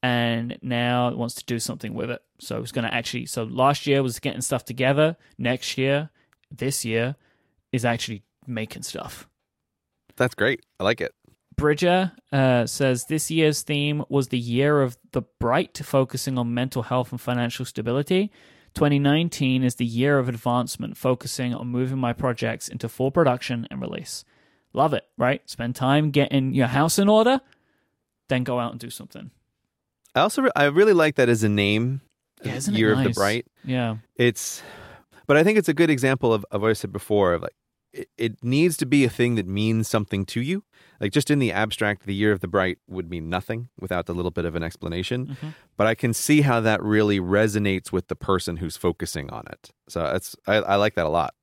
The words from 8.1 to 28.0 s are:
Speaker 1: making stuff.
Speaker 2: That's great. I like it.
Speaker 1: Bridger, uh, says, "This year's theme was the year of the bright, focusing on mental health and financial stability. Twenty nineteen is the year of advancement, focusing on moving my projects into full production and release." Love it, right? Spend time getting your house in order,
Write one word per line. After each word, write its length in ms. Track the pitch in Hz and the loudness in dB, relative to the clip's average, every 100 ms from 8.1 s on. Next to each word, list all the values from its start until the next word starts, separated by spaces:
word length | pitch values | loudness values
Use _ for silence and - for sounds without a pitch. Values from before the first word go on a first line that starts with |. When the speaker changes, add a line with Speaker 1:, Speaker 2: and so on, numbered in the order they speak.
| 107 _ _ - | -10 _ _ -10
Speaker 1:
making 380 | 117 110 - | -8 -8 -10
stuff. 440 | - - - - - _ _ _ _ _ _ _ _ - | -12 -12 -12 -16 -20 _ _ _ _ _ _ _ _ -2
Speaker 2:
That's 180 | 123 - | -2 2
great. 280 | 107 120 _ _ | 0 0 _ _
I 40 | |
like 180 | 95 120 | 0 0
it. 120 | 71 _ _ _ _ - | -2 _ _ _ _ 0
Speaker 1:
Bridger, 560 | 147 147 175 180 185 - _ | 2 2 4 4 2 -6 _
uh, 340 | 139 131 123 113 | 2 4 4 0
says, 380 | - 135 123 - | 0 0 0 -2
"This 240 | 156 - | -4 0
year's 300 | 165 151 147 | 2 2 2
theme 400 | - 147 147 147 - | -2 -2 0 -2 0
was 180 | 139 127 | 0 0
the 80 | 127 | -2
year 420 | 120 120 143 147 | 0 0 2 4
of 160 | 131 120 _ | 2 -2 _
the 120 | - 110 _ | -6 -6 _
bright, 400 | 120 131 180 - | 0 0 0 -8
focusing 540 | 147 139 131 131 - 131 | -2 0 0 -2 -4 -2
on 160 | 120 | -2
mental 300 | 120 131 131 | -2 -2 -4
health 280 | 113 127 123 | -2 -2 -2
and 80 | 123 | -6
financial 460 | - 123 120 - 123 | -4 -2 -2 -4 -10
stability. 680 | - 113 127 143 185 208 _ - _ _ - | -6 -2 -2 0 0 0 _ -20 _ _ 0
Twenty 240 | 147 143 | 2 4
nineteen 640 | 143 147 170 - 135 127 | 4 2 0 -2 0 2
is 120 | 127 120 | 0 0
the 100 | 120 | -4
year 320 | 113 135 143 | 0 2 2
of 100 | 123 | 2
advancement, 680 | 117 123 123 120 - 113 - | -2 -2 0 -2 -6 -10 -4
focusing 560 | 131 127 123 - 123 | -2 -2 -4 -6 -6
on 140 | 120 123 | -6 -6
moving 300 | 123 127 135 | -4 -2 -2
my 160 | 123 | -2
projects 540 | 120 131 120 113 110 - | -2 -4 -2 -4 -6 -10
into 200 | - 117 | -8 -10
full 220 | - 131 | -2 -2
production 560 | 156 151 123 - 120 117 | 2 2 2 -4 -6 -6
and 120 | - | -10
release." 420 | 64 - - - - _ _ _ _ | -8 -10 -12 -14 -16 _ _ _ _
Love 200 | - 151 | 0 0
it, 120 | 135 - - | 0 -6 -2
right? 240 | 123 139 - | -2 -2 -6
Spend 260 | - 120 127 | -10 -8 -2
time 360 | 131 143 151 | 2 2 4
getting 420 | 143 139 139 131 | 2 2 0 0
your 140 | 131 120 | 0 2
house 320 | 127 160 - | 2 2 2
in 100 | 196 | 4
order, 320 | 214 226 262 _ _ _ _ _ _ | 6 6 2 _ _ _ _ _ _